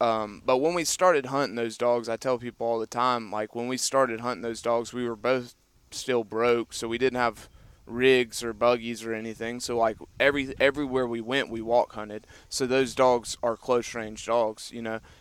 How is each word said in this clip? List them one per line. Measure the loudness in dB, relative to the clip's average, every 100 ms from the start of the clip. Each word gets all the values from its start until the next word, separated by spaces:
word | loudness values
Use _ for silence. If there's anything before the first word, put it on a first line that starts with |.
Um, | 0 2 -2 -6 2
but | 2
when | 4
we | 0
started | -2 2 4 4 2
hunting | -2 -2 -2
those | -4 0
dogs, | 2 2 0
I | -4
tell | 0 -2
people | -2 -6 -2
all | -2
the | -2
time, | 0 0 0 -2
like, | -6 -6 -6
when | -4
we | -2
started | 0 2 2 0
hunting | -4 -6
those | -6 -6
dogs, | 0 0 -2
we | -6 -6
were | -2
both | 0 0 -2 -16 _ _ _
still | -12 0 0
broke, | 0 0 2 2 0
so | -6 -6
we | 0
didn't | 0 2
have | 0 0 -16 -20 -20 -20 -12
rigs | 2 6 6 4 -4
or | -8
buggies | 0 2 2 -2 -8 -6
or |
anything. | -6 -6 -8 -8 -8
So, | -4 0
like, | 0 0 -10 2
every, | 2 2 -2 2
everywhere | 2 2 -2 0 0
we | -2
went, | -2 -2 -2
we | -4
walk | 0 2 2
hunted. | -4 -10 -12 -14 -20 -10
So | -4 0
those | 2 0
dogs | 4 4 4 0 -6
are | -4 -4
close | 0 0 0 -8
range | -8 -10 0
dogs, | 2 2 -2 -12
you | -10
know. | -8 -8 -10 -20